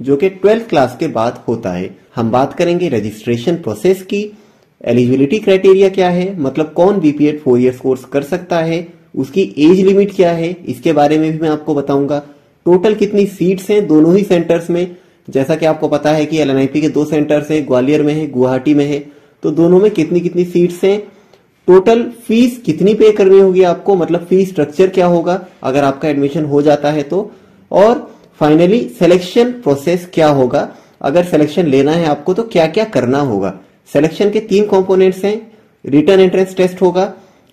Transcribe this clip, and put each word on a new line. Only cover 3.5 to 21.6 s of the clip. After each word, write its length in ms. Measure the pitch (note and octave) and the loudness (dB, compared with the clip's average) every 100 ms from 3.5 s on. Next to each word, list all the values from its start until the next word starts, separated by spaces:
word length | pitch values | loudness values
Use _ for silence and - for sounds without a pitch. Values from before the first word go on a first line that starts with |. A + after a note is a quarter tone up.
| E3+ | -4
process 440 | A2+ G#2 F#3 F#3+ | -4 -2 -2 -2
की, 180 | - G3+ G#3 - _ _ _ _ | -4 -8 -8 -12 _ _ _ _
Eligibility 580 | - A#2+ B2 C3 C#3 D3 | -2 0 2 2 0 0
criteria 500 | - F#3+ F#3+ F#3+ F#3+ | 2 2 4 4 2
क्या 200 | F#3+ F3+ | 2 0
है, 280 | F3 F#3 F#3+ | 0 -4 -4
मतलब 340 | C3 C3 D#3 | -6 -4 -4
कौन 280 | - F#3 G3+ | 0 0 2
बीपीएड 400 | D3+ D3 D3 D3+ | 0 2 0 0
four 180 | C3 B2 | 0 2
years 180 | B2+ B2+ | 2 -2
course 260 | C3 B2+ | -4 -4
कर 180 | - C#3+ | -4 -6
सकता 340 | C#3+ F3+ - E3+ | -4 -6 -4 -2
है, 260 | E3 E3 E3+ - _ | -2 -4 -8 -18 _
उसकी 280 | - C3+ F#3+ - C3+ | -8 -4 -2 -2 2
age 200 | D#3 F#3 | 4 4
limit 340 | F#3+ G3 G3+ | 4 2 2
क्या 160 | G3 E3+ | 2 0
है, 180 | E3+ E3 F3+ | 0 -4 -8
इसके 280 | - B2+ E3 | -10 -4 0
बारे 260 | D3 D3 D#3 | 2 2 2
में 120 | D#3+ | 0
भी 60 | D#3 | -2
मैं 100 | D#3+ | -2
आपको 260 | D3+ D#3+ | -4 -4
बताऊंगा। 480 | C#3+ C#3 C#3 C#3+ C#3+ - - _ _ E3+ | -4 -2 -2 -2 -4 -8 -20 _ _ 0
Total 280 | F3+ A3 | 2 2
कितनी 300 | G#3+ G3+ G3+ G3 | 0 0 0 -2
seats 420 | - F3 F#3 - | -2 -2 -2 -2
हैं 160 | G#3 E3 | 0 2
दोनों 300 | D#3 E3 F3+ | 2 4 2
ही 60 | |
centers 460 | G3 F3 E3 E3+ E3+ | 2 0 0 -2 -2
में। 260 | E3+ F3+ - _ _ - | -4 -6 -10 _ _ -6
जैसा 280 | C3+ C3+ D#3+ | -4 -2 0
कि 100 | D#3+ | 0
आपको 220 | D#3 D#3 | -2 -2
पता 240 | D3 D3+ | -2 0
है 120 | D#3 D3 | 0 0
कि 120 | D#3+ | -2
एलएनआईपी 420 | C#3 C3+ C3 D3 | 0 0 0 0
के 80 | D3+ | -2
दो 140 | C#3+ D3 | -2 -2
centers 440 | D#3 D3+ D3+ D3+ | -2 0 -2 -2
हैं, 160 | D#3 C3+ | -4 0
ग्वालियर 340 | B2+ C3 D3+ | 0 2 0
में 120 | D3 | 0
है, 120 | D3+ D3 | -2 -4
गुवाहाटी 460 | B2+ B2+ C3 D3 | -2 0 0 0
में 100 | D3 C#3+ | 0 0
है, 120 | C#3+ - - _ _ | -4 -8 -20 _ _
तो 80 | D#3+ | -4
दोनों 280 | D#3 E3+ F3+ | 0 4 4
में 100 | G#3 | 4
कितनी 280 | G3+ D3+ F3 | 0 -2 -2
कितनी 240 | F3 F3 F3+ | -2 -2 -2
seats 360 | F3+ F3 - | 0 0 0
हैं, 140 | F#3+ G#3 - - _ _ _ _ | -2 -2 -6 -20 _ _ _ _